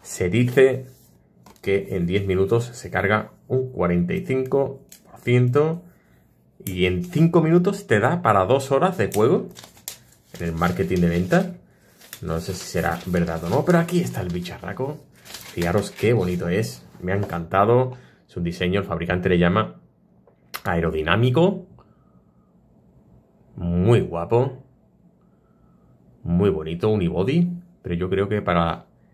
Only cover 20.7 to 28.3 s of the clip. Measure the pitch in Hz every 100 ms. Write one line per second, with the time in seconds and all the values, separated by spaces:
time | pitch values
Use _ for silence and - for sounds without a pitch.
20.7 | 85 82 78 78 101 127 127 185 - -
21.7 | - _ _ _ _ _ _ _ _ _
22.7 | _ _ _ _ - _ _ _ - 87
23.7 | 87 101 117 87 85 85 117 131 - -
24.7 | _ _ _ _ _ _ _ _ _ _
25.7 | _ _ _ _ _ - 87 101 78 80
26.7 | 87 110 104 87 85 98 165 175 - -
27.7 | _ 92 87 92 95 98